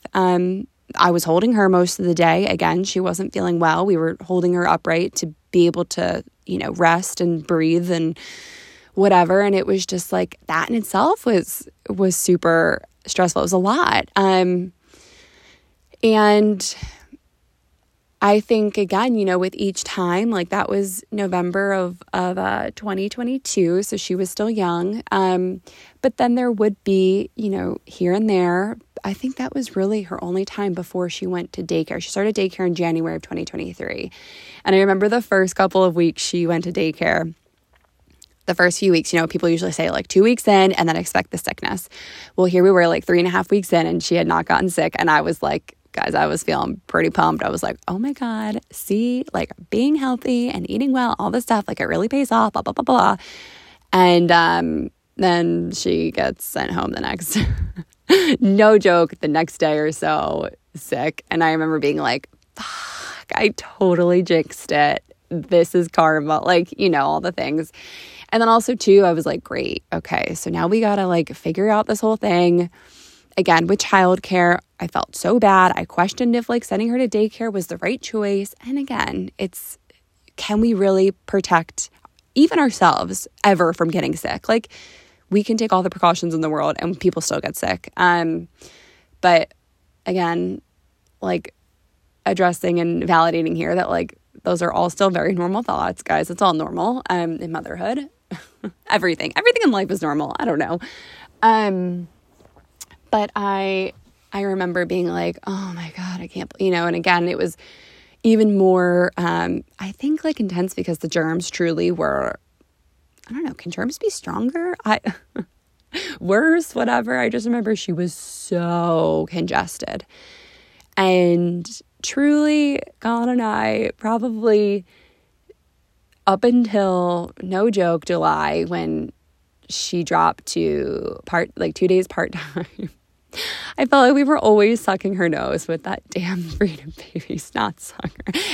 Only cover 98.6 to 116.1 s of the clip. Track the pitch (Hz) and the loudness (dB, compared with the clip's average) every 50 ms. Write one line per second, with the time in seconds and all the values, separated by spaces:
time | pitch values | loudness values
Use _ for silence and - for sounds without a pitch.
98.6 | - 196 - _ - - - 202 180 175 160 - - 165 - - 415 480 480 466 | -14 -14 -14 _ -4 -2 0 0 2 0 -2 -2 -4 -6 -2 0 2 2 2 4
99.6 | 440 285 214 196 190 - 202 185 165 151 147 151 147 135 - - - 226 151 151 | 2 2 2 0 -2 -2 -4 -4 -2 -2 -2 -2 -4 -4 -6 -4 -2 -2 -2 -2
100.6 | - - 175 175 - - - - - - - - - - _ - 220 226 226 220 | -2 -4 -4 -6 -8 -12 -20 -20 -20 -20 -20 -20 -20 -16 _ 2 4 4 4 4
101.6 | 214 202 190 185 180 180 175 175 175 - _ _ _ _ _ _ _ _ _ _ | 2 0 0 -2 -2 -4 -4 -6 -8 -12 _ _ _ _ _ _ _ _ _ _
102.6 | _ _ _ - - _ _ _ _ - - 214 208 202 - 214 202 202 196 196 | _ _ _ -20 -20 _ _ _ _ -2 -2 -2 -2 -2 -4 -4 -4 -2 -2 -2
103.6 | 196 190 190 190 190 - - - _ _ _ _ _ _ - 202 196 196 190 190 | -2 -2 -2 -2 -4 -6 -8 -14 _ _ _ _ _ _ -8 -6 -4 -4 -2 -2
104.6 | 180 175 170 180 175 175 175 185 175 170 175 175 170 170 175 - - 196 196 196 | -4 -2 -2 -4 -2 -2 -2 -2 -2 -2 -2 -2 -4 -4 -6 -8 -8 -8 -8 -8
105.6 | 190 185 170 170 170 160 - 180 180 185 180 180 175 170 - 185 175 - - - | -8 -8 -10 -10 -12 -12 -12 -12 -10 -10 -10 -10 -12 -12 -12 -12 -12 -10 -6 -4
106.6 | 190 190 180 170 170 175 175 170 165 185 175 175 170 180 - - - 165 - - | -2 0 0 0 -2 -2 -2 -2 0 2 2 2 2 0 -2 -2 -4 -4 -6 -10
107.6 | - - - - - - - - _ _ _ _ - 226 226 214 214 214 202 190 | -20 -20 -20 -20 -20 -20 -20 -20 _ _ _ _ 2 4 4 6 4 4 4 4
108.6 | 190 190 185 185 180 175 175 180 175 175 - 180 175 170 170 170 170 175 180 - | 4 4 4 4 4 2 2 2 2 0 -2 -4 -2 -2 -2 -2 -2 -2 -4 -6
109.6 | - _ _ - 190 190 202 - - 285 311 311 - 311 302 - 214 185 180 175 | -8 _ _ -12 -12 -12 -10 -6 -4 -2 -2 -2 -2 -4 -2 -2 -4 -4 -2 -2
110.6 | 185 185 - 185 180 - 165 - - 160 - 170 160 160 165 180 170 - - - | -4 -4 -4 -6 -6 -6 -6 -6 -4 -4 -2 -2 0 0 -2 -4 -6 -6 -4 -2
111.6 | 175 165 160 170 170 175 175 - - 71 69 69 65 57 - - _ _ _ _ | -2 -2 0 0 0 0 0 0 -2 -2 -2 -2 -2 -4 -6 -10 _ _ _ _
112.6 | _ _ _ _ _ _ _ _ _ _ _ _ _ - 226 285 339 262 - - | _ _ _ _ _ _ _ _ _ _ _ _ _ -12 -8 -8 -8 -8 -10 -10
113.6 | - 175 - - 226 254 311 - - 415 - - - - - - 226 254 311 339 | -14 -12 -8 -6 -6 -8 -6 -4 -6 -6 -6 -6 -10 -10 -6 -4 -4 -4 -4 -4
114.6 | 339 359 359 - - 214 214 - - 220 - - _ _ - - - _ _ _ | -6 -6 -6 -6 -2 -2 -2 -2 -2 -6 -8 -10 _ _ -12 -12 -12 _ _ _
115.6 | _ _ _ _ _ _ - 370 - - | _ _ _ _ _ _ -14 -12 -12 -12